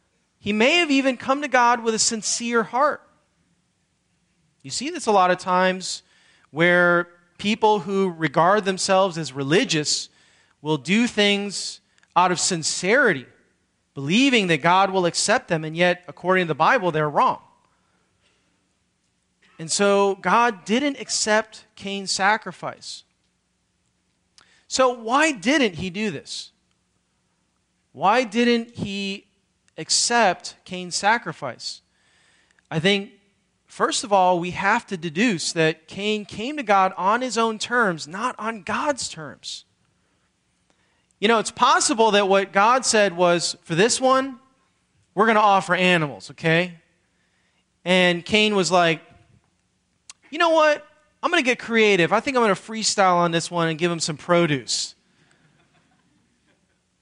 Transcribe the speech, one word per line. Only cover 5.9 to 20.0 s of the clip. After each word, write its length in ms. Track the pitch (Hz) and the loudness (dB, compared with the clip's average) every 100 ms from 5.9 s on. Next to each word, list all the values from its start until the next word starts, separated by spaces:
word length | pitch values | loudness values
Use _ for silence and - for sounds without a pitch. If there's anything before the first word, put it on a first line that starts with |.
| - - _ _ _ _ | -12 -16 _ _ _ _
where 560 | 143 175 180 175 175 175 _ _ - | 0 2 4 4 2 -2 _ _ -8
people 400 | 202 220 220 208 | -4 0 2 2
who 320 | 170 196 190 | -2 -2 -2
regard 540 | 160 156 165 175 214 | -2 -2 2 2 2
themselves 520 | 190 185 - 190 196 160 | 0 -4 0 2 2 -2
as 160 | 139 | -8
religious 760 | 135 135 180 202 156 147 - - _ _ _ _ _ | -6 0 0 0 -2 -2 -4 -6 _ _ _ _ _
will 180 | 151 151 | -4 -4
do 280 | 127 214 247 | 0 0 0
things 720 | 214 202 202 202 - - - _ _ _ 170 | 0 0 0 -4 -10 -12 -14 _ _ _ 2
out 160 | 185 | 2
of 80 | 175 | 0
sincerity, 840 | - 160 - - 180 262 240 139 120 _ _ _ _ _ _ | -2 -4 -4 -4 0 2 2 0 -8 _ _ _ _ _ _
believing 540 | 143 139 214 277 240 180 | -10 -2 2 4 2 2
that 140 | 156 | 0
God 280 | 170 185 196 | 2 2 2
will 160 | 190 175 | 0 -2
accept 400 | - - 240 - | -2 0 -2 -2
them, 180 | 165 | -6
and 120 | 156 165 | -4 0
yet, 260 | 180 180 - | 0 0 -8
according 380 | - 180 185 170 | -6 -2 0 0
to 20 | |
the 80 | 139 | 0
Bible, 340 | 180 254 180 | 2 2 0
they're 180 | 156 151 | -2 0
wrong. 320 | 160 156 - - _ _ _ _ _ _ _ _ _ _ _ _ _ _ _ _ _ _ _ _ - | 0 0 -2 -10 _ _ _ _ _ _ _ _ _ _ _ _ _ _ _ _ _ _ _ _ -16
And 100 | 165 | -8
so 460 | - 202 202 | 0 2 2